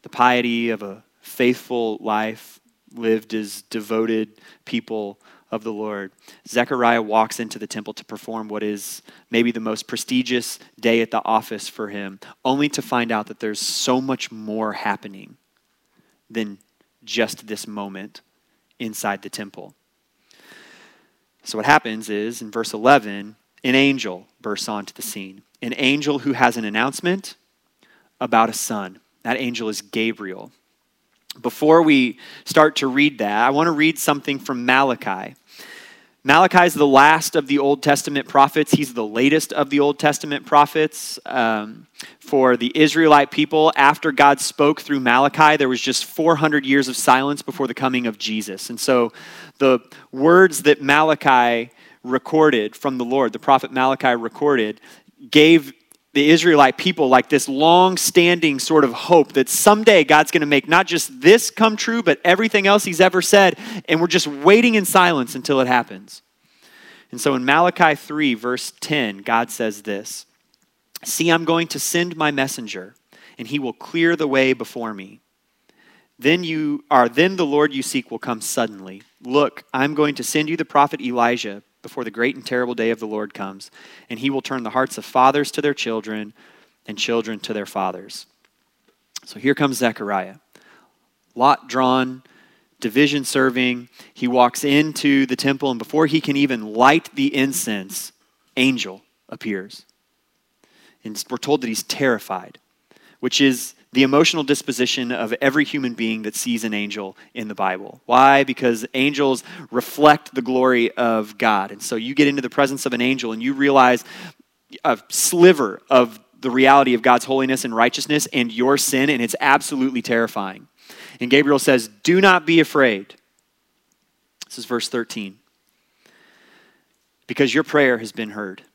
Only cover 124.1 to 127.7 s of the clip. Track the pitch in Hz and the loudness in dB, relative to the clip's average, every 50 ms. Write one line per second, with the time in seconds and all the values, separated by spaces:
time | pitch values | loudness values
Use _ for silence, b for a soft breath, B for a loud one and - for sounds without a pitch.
124.1 | _ _ _ _ _ _ - _ - - 117 - 127 117 110 - - 123 113 _ | _ _ _ _ _ _ -20 _ -18 -18 -10 -6 -6 -6 -6 -4 -6 -6 -6 _
125.1 | - 113 101 98 95 _ _ _ _ _ _ _ _ _ _ b b b b b | -10 -12 -12 -12 -14 _ _ _ _ _ _ _ _ _ _ b b b b b
126.1 | b b b b b b b b b b b b b b b b b _ _ _ | b b b b b b b b b b b b b b b b b _ _ _
127.1 | _ _ _ - 123 - 143 123 120 147 156 - | _ _ _ -12 0 0 0 2 2 -2 -2 0